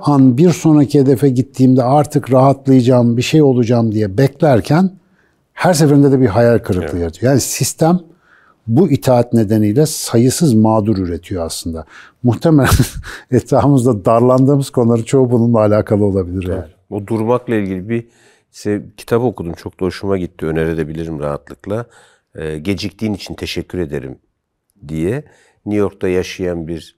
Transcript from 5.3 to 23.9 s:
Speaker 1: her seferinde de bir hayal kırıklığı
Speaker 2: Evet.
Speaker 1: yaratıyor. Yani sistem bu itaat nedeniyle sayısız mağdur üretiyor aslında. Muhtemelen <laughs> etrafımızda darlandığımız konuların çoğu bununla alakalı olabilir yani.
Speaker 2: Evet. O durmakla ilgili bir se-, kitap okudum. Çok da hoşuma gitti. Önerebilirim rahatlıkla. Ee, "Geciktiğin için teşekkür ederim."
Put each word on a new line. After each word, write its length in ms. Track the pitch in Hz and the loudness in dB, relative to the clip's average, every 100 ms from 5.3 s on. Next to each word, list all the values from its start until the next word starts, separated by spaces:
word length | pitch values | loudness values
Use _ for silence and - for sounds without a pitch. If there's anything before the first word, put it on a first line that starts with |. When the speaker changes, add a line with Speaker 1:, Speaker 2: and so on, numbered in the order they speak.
| _ _ | _ _
Speaker 1:
her 220 | - 170 | -4 0
seferinde 380 | 165 156 143 143 | 2 4 4 4
de 80 | 135 | 4
bir 60 | 127 | 2
hayal 320 | 98 120 113 | 2 2 2
kırıklığı 280 | - 90 80 | 0 -4 -4
Speaker 2:
Evet. 80 | 90 | -6
Speaker 1:
yaratıyor. 320 | 85 - 120 | -6 -2 0
Yani 80 | 139 | 0
sistem 600 | - - 135 - 160 180 170 _ _ _ _ _ - | -2 -6 -6 -2 0 0 -4 _ _ _ _ _ -2
bu 240 | 117 185 | 0 2
itaat 420 | 135 - 123 117 | 0 2 2 2
nedeniyle 540 | 117 104 110 104 110 156 | 0 0 0 0 0 0
sayısız 680 | - - 113 127 - 165 | -2 -2 0 2 2 2
mağdur 420 | 110 110 110 104 98 | 4 2 2 0 -2
üretiyor 480 | 87 85 - 92 82 | -4 -8 -8 -8 -8
aslında. 380 | - 85 80 - - - _ | -10 -10 -10 -14 -20 -20 _
Muhtemelen 460 | 123 104 165 151 127 - 120 - | -2 0 2 4 4 2 0 -4
<laughs> 300 | - - - | -16 -18 -2
etrafımızda 720 | 123 - 131 135 139 120 104 | -2 2 0 4 2 2 0
darlandığımız 680 | 104 117 123 127 131 143 135 | 2 2 4 4 2 0 -2
konuların 320 | - 117 117 | -2 0 0
çoğu 280 | 110 139 127 | 0 0 2
bununla 280 | 120 117 117 | 0 2 2
alakalı 440 | 107 107 104 104 | 2 0 0 0
olabilir 380 | 104 95 87 92 90 | 0 -2 -4 -6 -6
yani. 100 | 92 | -8
Speaker 2:
Evet. 100 | 82 _ - | -10 _ -12
O 160 | 104 101 | -12 -6
durmakla 480 | 110 110 123 - | -4 -2 -2 -2
ilgili 340 | 110 95 95 101 | -4 -4 -8 -6
bir 180 | 117 117 _ _ _ _ | -8 -8 _ _ _ _
se-, 300 | - 104 104 - - | -10 -6 -6 -8 -16
kitap 260 | - 117 | -4 -2
okudum. 300 | 123 - 85 | -2 -6 -10
Çok 280 | 82 95 - | -12 -14 -6
da 40 | |
hoşuma 340 | 92 - 98 98 | -6 -4 -4 -4
gitti. 280 | 87 - 78 | -6 -8 -6
Önerebilirim 760 | 80 80 82 76 78 82 78 | -2 -2 -4 -6 -8 -10 -8
rahatlıkla. 640 | 73 71 - - 95 107 120 _ _ _ _ | -8 -8 -12 -18 -10 -10 -10 _ _ _ _
Ee, 240 | - 78 78 | -14 -12 -10
"Geciktiğin 560 | 80 92 101 - 110 | -6 -6 -8 -8 -8
için 200 | 98 - | -8 -10
teşekkür 440 | 82 85 - 80 92 | -12 -10 -10 -8 -8
ederim." 400 | 78 | -8